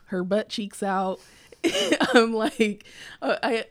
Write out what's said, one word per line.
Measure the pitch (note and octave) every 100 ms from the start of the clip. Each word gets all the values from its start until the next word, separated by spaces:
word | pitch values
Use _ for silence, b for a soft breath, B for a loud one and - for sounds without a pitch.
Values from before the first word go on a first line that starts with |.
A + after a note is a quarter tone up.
| -
her | F#3
butt | F3+ G#3 G#3+
cheeks | - G3+ -
out, | G3+ F#3+ F#3+ F#3 B B B -
<laughs> | E4+ C#5+ C#5+ - -
I'm | B3+ A3+
like, | A3+ A3 - G#3+ G3 B B B B
uh, | C4+ -
I, | B3 A3+ -